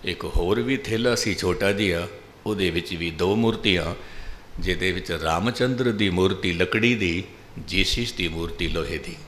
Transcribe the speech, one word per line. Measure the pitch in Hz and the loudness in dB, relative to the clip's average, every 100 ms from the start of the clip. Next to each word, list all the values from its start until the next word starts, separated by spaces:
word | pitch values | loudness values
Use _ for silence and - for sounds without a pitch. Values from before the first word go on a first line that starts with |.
ਇੱਕ | - 87 | -4 -4
ਹੋਰ | 95 - 87 107 | 0 2 2 2
ਵੀ | 120 135 | 2 -2
ਥੈਲਾ | - 113 120 | 0 0 2
ਸੀ | 117 113 | 2 0
ਛੋਟਾ | 92 95 90 101 | 0 0 2 2
ਜਿਹਾ, | 101 104 85 87 - - - - | 2 2 0 -2 -10 -20 -10 -4
ਉਹਦੇ | 101 92 | 0 2
ਵਿੱਚ | 82 - | 0 -4
ਵੀ | 87 85 | -4 -4
ਦੋ | 80 90 107 | 0 2 4
ਮੂਰਤੀਆਂ, | 117 110 107 87 82 - - - - - - - | 2 2 2 2 0 -6 -10 -12 -10 -12 -12 -6
ਜਿਹਦੇ | 85 87 92 | -2 0 0
ਵਿੱਚ | 90 90 | -2 -4
ਰਾਮਚੰਦਰ | 82 80 82 110 117 127 123 123 | -4 0 0 0 0 0 2 0
ਦੀ | 107 104 | 2 2
ਮੂਰਤੀ | 87 95 95 92 | 4 2 2 -2
ਲੱਕੜੀ | 85 90 - 117 | 2 2 4 4
ਦੀ, | 120 92 85 - - - - - | 4 2 0 -4 -14 -16 -14 -2
ਜੀਸਸ | 92 - - 120 | 2 2 2 -2
ਦੀ | - 87 | -4 -4
ਮੂਰਤੀ | 82 85 - 82 | -2 -6 -4 -2
ਲੋਹੇ | 80 80 80 | -2 -2 -6
ਦੀ। | - 82 | -8 -14